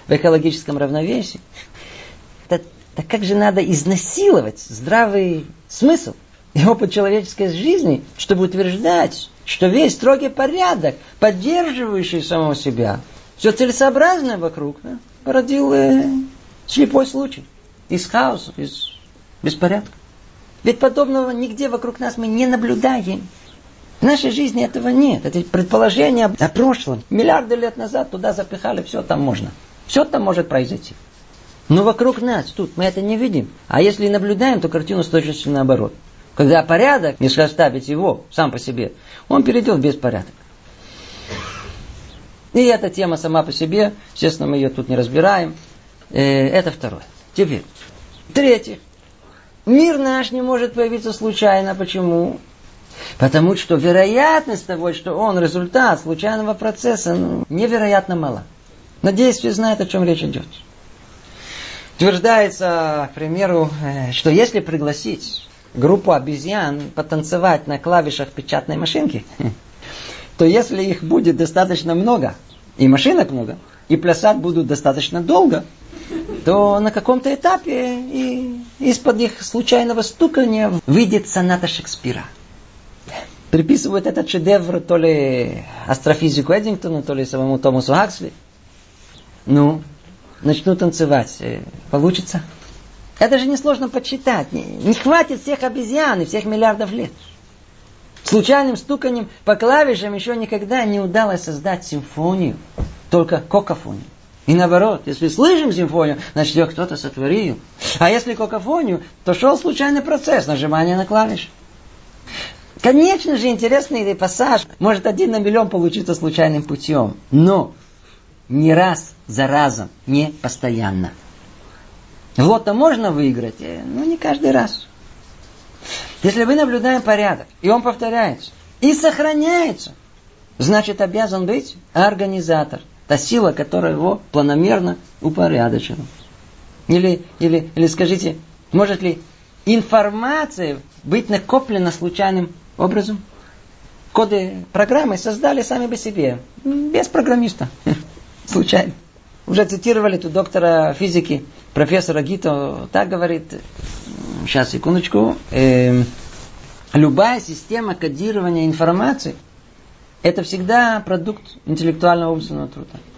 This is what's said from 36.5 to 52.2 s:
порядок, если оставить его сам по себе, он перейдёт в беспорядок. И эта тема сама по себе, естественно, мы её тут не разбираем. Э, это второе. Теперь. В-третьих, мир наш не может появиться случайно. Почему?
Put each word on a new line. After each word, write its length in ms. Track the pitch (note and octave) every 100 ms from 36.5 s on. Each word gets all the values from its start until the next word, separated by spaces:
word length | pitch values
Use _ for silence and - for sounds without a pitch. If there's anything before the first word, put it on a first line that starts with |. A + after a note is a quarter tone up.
| D#3+
порядок, 540 | D#3+ E3+ C4 C#4 D#3+ C3+
если 220 | C3 C#3+
оставить 460 | D3+ D3+ D#3 B2+ C3
его 360 | D3 F#3 C3 -
сам 220 | - D3+
по 80 | B2
себе, 320 | - A#2+ A2 - - - -
он 140 | C#4
перейдёт 360 | B3 A#3+ A3 E3+
в 40 |
беспорядок. 520 | C#3+ C#3 B2 G#2+ F2+ - - - - - - - - - - - - - - - - - - - - - -
И 100 | A3+
эта 280 | B3 A3+ F#3+
тема 260 | F#3 F3+ D#3+
сама 240 | E3 D#3+
по 100 | D#3
себе, 420 | - D#3+ G3 G#3 - -
естественно, 340 | - D#3+ D#3+ D3
мы 100 | C#3+
её 120 | C3+
тут 180 | C3+ B2
не 80 | B2
разбираем. 600 | A#2+ C#3 F#3 G3 E3 D#3+ - - - - -
Э, 360 | C3+ C#3 C3+ C3+
это 220 | F#3 F3
второе. 320 | - A#2+ F#2 - - -
Теперь. 300 | - F#3+ B2 - - - - - - -
В-третьих, 480 | - C#4 A3+ - - - _ _ - - - - - -
мир 320 | C4 E4 D4
наш 340 | C4+ C4 A#3
не 120 | B3+
может 300 | B3+ B3 A#3+
появиться 380 | A#3+ A#3 A3+ G#3+
случайно. 640 | G#3 A3 G3+ G#3+ G3 F#3+
Почему? 640 | F#3+ F3+ F#3+ F3 E3+